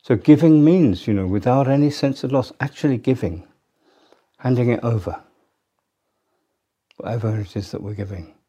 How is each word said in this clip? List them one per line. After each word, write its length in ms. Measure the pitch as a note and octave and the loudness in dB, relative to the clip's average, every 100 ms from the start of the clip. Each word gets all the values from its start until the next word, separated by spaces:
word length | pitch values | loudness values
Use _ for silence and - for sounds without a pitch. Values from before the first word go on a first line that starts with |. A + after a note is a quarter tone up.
So 140 | - | 0
giving 480 | A#2+ - D3+ D#3+ D#3 | 0 6 6 6 6
means, 420 | D3+ F3+ C#3+ F2+ | 6 4 2 0
you 80 | - | -2
know, 140 | G2+ F#2 | -2 -2
without 400 | G2+ B2 C3 C3+ | -2 0 0 2
any 220 | C#3 D3 | 2 0
sense 340 | - C#3 C3+ | -2 -4 -4
of 80 | C3 | -4
loss, 200 | C3 - - | -4 -4 -8
actually 380 | - - D3+ A#2+ | -10 -4 -2 -2
giving, 500 | C3 B2 F2 E2 - _ _ _ _ _ _ _ _ _ | -2 -2 -4 -8 -16 _ _ _ _ _ _ _ _ _
handing 280 | B2+ B2 B2 | -2 0 0
it 140 | A#2 | 0
over, 380 | A#2 A2 G2 - _ _ _ _ _ _ _ _ _ _ _ _ _ _ _ _ _ - | -2 -4 -6 -12 _ _ _ _ _ _ _ _ _ _ _ _ _ _ _ _ _ -16
whatever 420 | - A#2 A2 G#2+ | -8 -6 -4 -4
it 160 | G2+ | -6
is 160 | G#2 G2 | -10 -10
that 100 | - | -12
we're 120 | G2+ | -10
giving 400 | G#2+ G2 F#2+ E2 _ | -10 -10 -12 -16 _